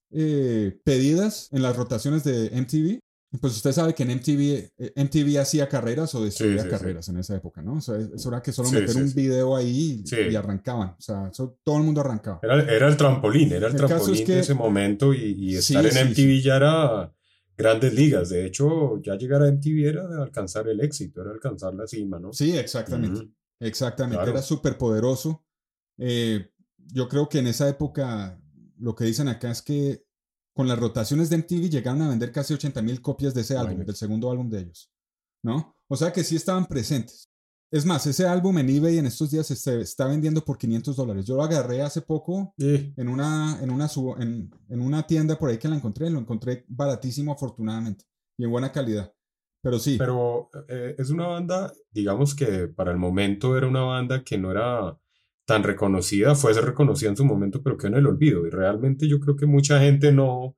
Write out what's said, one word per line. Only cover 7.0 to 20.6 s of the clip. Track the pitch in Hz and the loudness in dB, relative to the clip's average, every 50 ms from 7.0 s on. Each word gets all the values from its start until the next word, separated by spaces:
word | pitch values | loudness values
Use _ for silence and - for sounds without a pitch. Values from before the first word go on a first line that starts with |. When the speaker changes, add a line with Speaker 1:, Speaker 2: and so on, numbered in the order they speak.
| 85 - | -8 -8
Speaker 1:
en | 87 | -6
esa | 90 90 - 101 | -6 -6 -6 -6
época, | 90 - 85 - - | -8 -8 -10 -14 -12
¿no? | 76 104 139 156 | -8 -6 -6 -6
O | |
sea, | - 123 110 | -4 -4 -4
eso | 107 110 - - - - 127 | -4 -6 -6 -8 -8 -6 -6
era | 120 123 | -6 -6
que | - 143 | -6 -6
solo | 120 - 123 127 | -4 -2 0 2
Speaker 2:
Sí, | 127 | 2
Speaker 1:
meter | 110 98 110 | 2 2 2
Speaker 2:
sí, | 117 131 | 2 2
Speaker 1:
un | 139 139 | 0 0
Speaker 2:
sí. | 131 | 2
Speaker 1:
video | 139 135 135 127 127 131 131 135 | 2 2 2 2 2 2 2 2
ahí | 127 123 123 123 139 165 156 131 110 95 | 0 0 0 0 0 0 -2 -2 -6 -6
y, | |
Speaker 2:
Sí. | 76 120 113 98 113 | -4 -2 0 0 0
Speaker 1:
y | 110 | 0
arrancaban. | 107 95 104 98 95 - 127 120 117 98 92 | -2 -2 -2 -4 -4 -4 -4 -4 -4 -4 -6
O | 87 - | -8 -10
sea, | - - 107 98 98 92 | -10 -8 -6 -6 -8 -8
eso, | - - 131 127 - _ - | -8 -8 -8 -8 -10 _ -2
todo | 151 147 151 | 0 2 2
el | 156 | 2
mundo | 156 151 147 | 2 2 2
arrancaba. | 139 131 113 107 - 110 92 82 | 0 0 -2 -6 -6 -8 -8 -4
Speaker 2:
Era, | - 113 131 151 147 123 | 0 4 4 4 4 4
era | 113 110 135 147 | 4 6 6 6
el | 147 147 | 6 6
trampolín, | 147 135 127 - - 104 117 156 151 101 | 6 4 4 4 2 4 4 6 6 4
era | - 90 107 113 | 4 2 0 0
el | 139 | 2
Speaker 1:
El | 139 | 2
caso | 139 131 165 | 2 4 4
es | 165 | 2
Speaker 2:
trampolín | - 196 185 - 110 | 2 2 2 2 2
Speaker 1:
que | - 185 | 2 2
Speaker 2:
de | - | 2
ese | 135 147 | 2 2
momento | 139 123 117 110 101 98 101 101 104 101 139 139 135 | 2 2 2 2 2 2 2 0 2 2 4 4 4
y, | 127 113 104 95 98 98 92 92 | 2 0 -4 -4 -4 -2 -2 0
y | 92 | 0
Speaker 1:
Sí, | - - 139 | 0 2 4
Speaker 2:
estar | - 110 | 4 4
en | 113 | 6
Speaker 1:
sí, | 123 131 | 6 4
Speaker 2:
M | 131 127 110 | 4 4 6
T | 139 139 | 6 6
V | 135 135 | 6 6
Speaker 1:
sí. | 131 | 6
Speaker 2:
ya | 131 135 135 | 4 4 4
era | 135 139 151 160 165 151 127 113 101 87 85 - _ _ _ _ _ _ _ _ | 6 6 4 4 4 2 2 0 0 -4 -6 -12 _ _ _ _ _ _ _ _
grandes | - 110 110 113 113 131 127 - | 2 4 4 4 4 4 2 4
ligas. | 131 151 147 120 92 87 87 | 6 6 6 6 4 2 0
De | 92 87 92 | -2 -2 -2
hecho, | 95 - - 139 147 165 165 147 127 110 101 | -4 -2 0 0 2 2 2 0 0 -2 -4
ya | - 104 98 | -4 -6 -6
llegar | 98 127 127 143 143 | -4 -2 0 2 4
a | 147 143 | 4 4
M | 143 143 | 4 2
T | 143 151 | 2 0
V | 156 156 143 147 | 2 2 2 2
era | 156 175 190 | 0 -2 -6
de | 175 165 151 | -8 -6 -6
alcanzar | 135 - - 113 101 107 - 107 | -8 -6 -6 -8 -8 -6 -6 -4